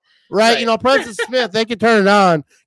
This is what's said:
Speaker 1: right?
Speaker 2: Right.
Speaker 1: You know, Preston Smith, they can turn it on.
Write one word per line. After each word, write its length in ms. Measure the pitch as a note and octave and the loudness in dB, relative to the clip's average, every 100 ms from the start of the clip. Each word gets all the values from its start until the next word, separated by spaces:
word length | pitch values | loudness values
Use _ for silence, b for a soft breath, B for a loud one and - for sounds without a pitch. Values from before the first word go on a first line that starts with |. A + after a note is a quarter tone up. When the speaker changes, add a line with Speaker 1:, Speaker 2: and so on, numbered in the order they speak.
| _ _ _ | _ _ _
Speaker 1:
right? 200 | G3 A3+ | 0 0
Speaker 2:
Right. 80 | A3+ | 0
Speaker 1:
You 60 | A#3 | -2
know, 120 | A3+ | -2
Preston 360 | B3 C#4 A#3+ | 0 0 -2
Smith, 400 | G#3+ G#4 B3+ A3+ | -8 -6 -4 -4
they 100 | G#3+ | -4
can 160 | A3+ A3+ | -6 -2
turn 220 | A3+ A3+ | 0 2
it 60 | G3 | 2
on. 340 | G#3 F#3+ D#3+ - _ | 4 2 0 -4 _